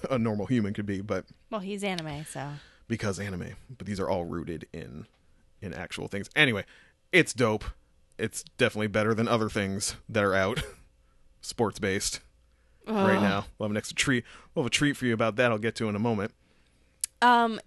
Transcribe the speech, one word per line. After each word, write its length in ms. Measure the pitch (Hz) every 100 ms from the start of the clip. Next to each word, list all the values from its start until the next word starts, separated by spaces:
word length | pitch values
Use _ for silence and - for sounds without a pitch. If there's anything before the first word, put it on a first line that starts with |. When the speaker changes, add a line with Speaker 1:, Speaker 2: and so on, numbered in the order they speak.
Speaker 1:
<laughs> 60 | -
a 80 | 127
normal 260 | 113 104 92
human 300 | 123 101 107
could 100 | 101
be, 160 | 98
but 240 | 107 92 - - _
Speaker 2:
Well, 120 | 220
he's 220 | 190 208
anime, 420 | 202 180 156 147 156
so. 180 | 139 143 147 - _ -
Speaker 1:
because 320 | 113 104 92
anime, 340 | 101 90 - - - 123
but 120 | 95
these 120 | 98
are 80 | 80
all 180 | 92 85
rooted 420 | 87 82 80 -
in, 360 | 82 - 69 - _ _ _ _ _
in 100 | 101
actual 340 | 69 85 - -
things. 220 | 101 - 143
Anyway, 280 | 143 101 - - - _ _
it's 220 | 175 151
dope. 320 | 113 117 107 - - _ _ _ -
It's 240 | 110 - - -
definitely 260 | 117 107 107
better 300 | 107 107 110
than 120 | 113
other 220 | 117 107
things 460 | 110 98 98 - - -
that 160 | 110
are 120 | 101 95
out 260 | 95 123 - - - _
<laughs> 400 | _ _ - _
sports-based 760 | - - 107 - 101 98 - - - _ _ _ _ _ -
right 280 | 214 190 190
Speaker 2:
Ugh. 60 |
Speaker 1:
now. 240 | - 101 - -
We'll 100 | 107
have 40 |
an 60 | 107
extra 180 | - -
treat. 280 | - 123 - - -
We'll 100 | 170
have 40 | 117
a 20 |
treat 260 | - 143 135
for 80 | 123
you 80 |
about 220 | 113 113 107
that 140 | 123
I'll 60 | 107
get 180 | 113 -
to 120 | 110
in 60 | 104
a 40 |
moment. 340 | 117 107 104 - _ _ _ _ _ _ - _
Speaker 2:
Um, 380 | 247 240 233 214